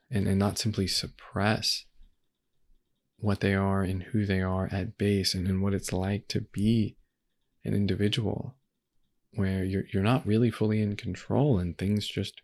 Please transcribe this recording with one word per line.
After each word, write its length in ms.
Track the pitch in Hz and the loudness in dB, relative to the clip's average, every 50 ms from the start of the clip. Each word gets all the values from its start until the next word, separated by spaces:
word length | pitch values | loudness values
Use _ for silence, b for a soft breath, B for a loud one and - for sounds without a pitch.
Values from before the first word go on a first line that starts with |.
| _ _ | _ _
and, 160 | 127 101 95 | -2 -2 0
and 120 | 98 98 98 | 2 2 2
not 200 | 101 104 92 - | 2 0 0 -2
simply 280 | - 110 101 98 95 | -4 -2 -2 -2 -2
suppress 1000 | 90 - - - - - - - - - 92 98 107 107 110 - - - - - - _ - - - _ _ _ _ _ _ _ _ _ _ _ _ _ _ _ _ _ _ _ _ _ _ | -2 -2 -4 -6 -8 -12 -18 -20 -8 -4 0 2 2 2 2 0 -2 -4 -4 -8 -14 _ -20 -20 -20 _ _ _ _ _ _ _ _ _ _ _ _ _ _ _ _ _ _ _ _ _ _
what 220 | 107 104 98 - | 0 0 0 2
they 140 | - 101 98 | 2 2 2
are 280 | 98 98 98 98 98 | 4 2 2 2 2
and 220 | 98 90 95 92 92 | 2 0 -2 -4 -4
who 200 | - - 107 101 | -2 -2 0 2
they 160 | 95 95 92 | 2 2 2
are 280 | 95 92 92 95 95 92 | 2 0 0 0 -2 -2
at 260 | 95 98 90 110 - | -2 -4 -4 -4 -4
base 380 | - 101 101 101 98 92 - - | 0 2 2 2 2 2 0 0
and, 140 | 92 90 98 | 0 0 0
and 120 | 95 95 | 0 2
what 140 | 98 101 98 | 2 0 0
it's 180 | 92 - - | -2 -2 -2
like 360 | 98 92 92 98 101 101 - - | -2 -2 0 -2 -2 -4 -4 -4
to 120 | - 104 | -6 -6
be 560 | 107 - - 98 104 110 117 113 101 - - - _ _ _ _ _ _ _ _ _ _ _ _ - | -6 -4 -4 0 2 2 4 2 2 0 -4 -12 _ _ _ _ _ _ _ _ _ _ _ _ -6
an 100 | 110 101 | -2 0
individual 800 | 101 101 95 92 98 104 104 - - 107 98 104 - - - - _ _ _ _ _ _ _ _ _ _ _ _ _ _ _ | 0 0 0 0 0 0 0 0 0 -2 -2 -4 -4 -8 -10 -14 _ _ _ _ _ _ _ _ _ _ _ _ _ _ _
where 320 | - 104 98 95 95 95 92 | -4 -2 0 0 0 0 -2
you're, 200 | 95 98 95 - - | 0 -2 -2 -2 -2
you're 100 | - 95 | -2 0
not 240 | 98 113 127 - - | 2 2 2 2 2
really 240 | 101 107 113 123 113 | 2 2 4 4 2
fully 300 | - - 110 107 107 107 | 2 0 0 0 2 0
in 160 | 107 104 104 | 0 -2 -2
control 640 | - - 95 90 - - - 107 117 143 151 117 90 | -4 -6 -8 -8 -8 -4 0 2 2 4 4 4 2
and 180 | 90 87 82 | 2 -2 -4
things 300 | - 92 101 104 104 - | -2 -2 0 0 0 -2
just 340 | - - 101 98 - - - | -4 -6 -6 -6 -6 -10 -16